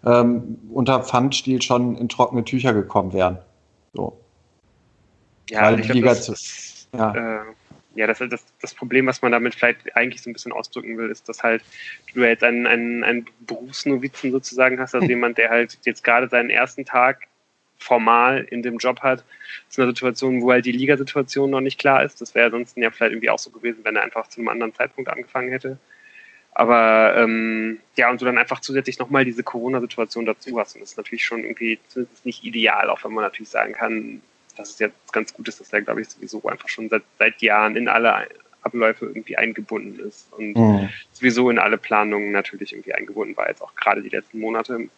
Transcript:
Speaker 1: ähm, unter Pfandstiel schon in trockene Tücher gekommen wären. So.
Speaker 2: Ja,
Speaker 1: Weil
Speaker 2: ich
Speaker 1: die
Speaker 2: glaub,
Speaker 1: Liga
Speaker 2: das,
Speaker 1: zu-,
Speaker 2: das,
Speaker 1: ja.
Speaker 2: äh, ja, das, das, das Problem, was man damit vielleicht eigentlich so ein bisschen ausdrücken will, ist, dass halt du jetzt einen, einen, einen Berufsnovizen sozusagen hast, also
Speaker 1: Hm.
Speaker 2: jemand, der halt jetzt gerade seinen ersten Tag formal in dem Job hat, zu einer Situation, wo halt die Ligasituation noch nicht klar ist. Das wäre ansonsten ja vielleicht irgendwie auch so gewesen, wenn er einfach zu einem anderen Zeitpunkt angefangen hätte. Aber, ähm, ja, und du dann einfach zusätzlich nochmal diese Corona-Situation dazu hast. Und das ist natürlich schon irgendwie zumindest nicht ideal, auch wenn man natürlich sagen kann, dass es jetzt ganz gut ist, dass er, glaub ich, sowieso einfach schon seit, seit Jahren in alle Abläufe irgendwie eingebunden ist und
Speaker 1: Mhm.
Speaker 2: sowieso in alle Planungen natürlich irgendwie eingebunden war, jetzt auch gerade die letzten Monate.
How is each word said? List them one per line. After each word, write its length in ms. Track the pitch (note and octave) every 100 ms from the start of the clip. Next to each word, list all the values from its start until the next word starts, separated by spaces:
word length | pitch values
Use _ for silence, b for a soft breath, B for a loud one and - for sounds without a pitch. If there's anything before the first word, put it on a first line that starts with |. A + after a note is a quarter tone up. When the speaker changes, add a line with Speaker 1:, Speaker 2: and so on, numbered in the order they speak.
| A2
Speaker 1:
ähm, 540 | A#2+ A#2+ A#2+ - A2+ -
unter 280 | A#2 B2+ C3
Pfandstiel 600 | B2+ B2+ C3+ C3 - C3
schon 320 | - B2 B2 A#2
in 120 | A#2+
trockene 340 | - B2 B2
Tücher 300 | A2 C3 C3
gekommen 400 | A2+ F#2+ G#2+ F#2
wären. 260 | F#2+ F2+ F2+ - _ _ _ _
So. 220 | - - - _ _ _ _ _ _ _ _ _ _ _ _ -
Speaker 2:
Ja, 140 | G#2+
Speaker 1:
Weil 160 | G#2+ A2
Speaker 2:
ich 20 |
Speaker 1:
die 40 | A2
Speaker 2:
glaub, 80 | B2+
Speaker 1:
Liga 140 | B2
Speaker 2:
das, 140 | A#2 -
Speaker 1:
zu-, 60 |
Speaker 2:
das, 540 | G#2 - - - - - A2+
Speaker 1:
ja. 200 | A2 A2
Speaker 2:
äh, 300 | A#2 A2 A2 A2 _ - _ G#2+
ja, 120 | G#2+
das, 120 | A2
das, 260 | B2 A#2+ _ _
das 120 | - -
Problem, 320 | B2+ B2 C3
was 140 | B2+
man 100 | B2
damit 240 | A#2+ A#2+ -
vielleicht 400 | A#2+ A#2 - -
eigentlich 260 | B2 A#2+
so 80 | A#2+
ein 40 |
bisschen 180 | A2+ A#2+
ausdrücken 460 | A2+ A2+ B2 A2+ A2+
will, 120 | A2+
ist, 180 | A2+ -
dass 140 | A2+
halt 200 | A#2 A2+ _ B B B -
du 80 | B2
jetzt 200 | A#2+ A#2
einen, 240 | A#2+ A#2+ A#2+
einen, 360 | A#2 A#2 A#2+
einen 220 | A2+ A#2+ A#2 _ A#2
Berufsnovizen 840 | A2+ B2+ C3+ C#3+ C3 C3+ - C#3
sozusagen 480 | C3 - B2+ B2+ B2+
hast, 140 | B2+
also 100 | B2+
Speaker 1:
Hm. 60 | B2
Speaker 2:
jemand, 280 | B2 A#2+ A2+
der 120 | A2+
halt 300 | A#2 A#2 - -
jetzt 180 | A2
gerade 240 | - A#2+ B2+
seinen 200 | A#2+ A#2+
ersten 360 | G#2+ B2+ - C3
Tag 380 | B2 B2+ C3+ - _ _ _ _ _
formal 680 | - B2 A2+ A#2 A#2+ C3 -
in 100 | A#2+
dem 160 | A#2+ A#2
Job 220 | B2+ B2
hat, 220 | C3+ B2+ _ B B B _
zu 120 | -
einer 100 | B2
Situation, 500 | A#2+ B2+ A2+ C3 B2+
wo 100 | B2
halt 140 | B2+ B2
die 60 |
Ligasituation 760 | B2 C3+ C#3+ C3+ D3 B2+ C#3 C#3
noch 120 | C3+
nicht 180 | C3+ -
klar 240 | C#3+ C3+
ist. 160 | C3+ -
Das 140 | A#2 A2+
wäre 120 | A#2
ansonsten 340 | A#2 A#2+ -
ja 100 | A2+
vielleicht 220 | - A#2
irgendwie 160 | A2+ A2+
auch 100 | A2
so 100 | -
gewesen, 280 | A2+ A#2+ A2
wenn 120 | A2 G#2+
er 80 |
einfach 240 | A2 A2+ A2+
zu 120 | -
einem 80 | A2+
anderen 240 | A#2 A2+ -
Zeitpunkt 340 | B2+ - B2
angefangen 400 | B2 B2 C3 B2+
hätte. 280 | C3 C3 C3+ b b b b b b b
Aber, 600 | - A#2 A#2 A2+ A2 A2 -
ähm, 640 | A2+ A2+ A2+ A2 A2 A2+ _ -
ja, 140 | A#2+
und 100 | B2
du 60 | B2
dann 120 | B2
einfach 220 | - C3
zusätzlich 400 | - C3+ C3 B2
nochmal 240 | E3 C#3+
diese 200 | C3 A#2
Corona-Situation 840 | - A#2+ A#2+ C3 A#2 - A2+ A#2 A2+
dazu 340 | G#2+ - A#2+
hast. 160 | G2+ -
Und 60 |
das 100 | G2+
ist 60 | -
natürlich 260 | G#2 A#2
schon 180 | - A#2
irgendwie 360 | A2+ A2+ A2+ A2 _
zumindest 380 | B2+ B2 _ B2
nicht 180 | -
ideal, 460 | A2+ A#2 A2 G#2 -
auch 120 | - A2
wenn 80 |
man 100 | A2
natürlich 260 | G#2 - A2
sagen 240 | A2+ G#2+
kann, 480 | G#2+ A2+ A2+ A2+ A2 _ _ _ -
dass 140 | G2+
es 80 | -
jetzt 340 | G#2+ _ -
ganz 200 | A2 A2
gut 140 | - A2+
ist, 140 | -
dass 100 | -
er, 100 | G#2+
glaub 180 | G#2+ A2+
ich, 100 | A2
sowieso 340 | - - G#2+ -
einfach 200 | G#2 -
schon 220 | - A2+
seit, 140 | A2 _ _
seit 240 | A2 -
Jahren 360 | A2+ G#2 G#2+ A2+
in 100 | A#2+
alle 400 | A2 A#2 G#2 - - _ _
Abläufe 440 | A#2+ A#2+ A2 A2+ B2
irgendwie 320 | A2+ G#2+ -
eingebunden 640 | A2+ A2 G#2 A2 G2+ G2+ G#2
ist 220 | - _
und 240 | - G#2+ G#2+
Speaker 1:
Mhm. 320 | A2 G2+ G2 B -
Speaker 2:
sowieso 360 | - B2+ A#2 B2+
in 100 | A#2
alle 180 | G2+ A2
Planungen 560 | - G#2+ G#2 G#2 G#2
natürlich 400 | G2+ - G2 G2+
irgendwie 200 | G2+ -
eingebunden 440 | - G#2 G2+ - -
war, 100 | -
jetzt 140 | -
auch 120 | - -
gerade 260 | - G#2
die 80 | G2+
letzten 300 | G#2+ - A2
Monate. 480 | A2 A2+ A2 A#2+ B2